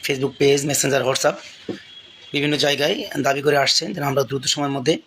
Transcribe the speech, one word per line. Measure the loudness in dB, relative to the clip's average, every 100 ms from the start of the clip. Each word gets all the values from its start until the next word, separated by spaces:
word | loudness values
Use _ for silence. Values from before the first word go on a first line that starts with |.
Facebook | -2 -2 -2 2
পেজ, | 4 4 2
Messenger, | 0 2 2
WhatsApp | 0 2 0 -2 -12 -16 -12 -12 -12 -20 -20 -20 -6
বিভিন্ন | -2 0 0
জায়গায় | 0 2 0 -2 -4 -2
দাবি | 0 2
করে | 2 2
আসছেন | 4 2 -2
যেন | -4
আমরা | -2 0
দ্রুত | 0 -2 -2
সময়ের | -2 -2
মধ্যে | -2 0 -2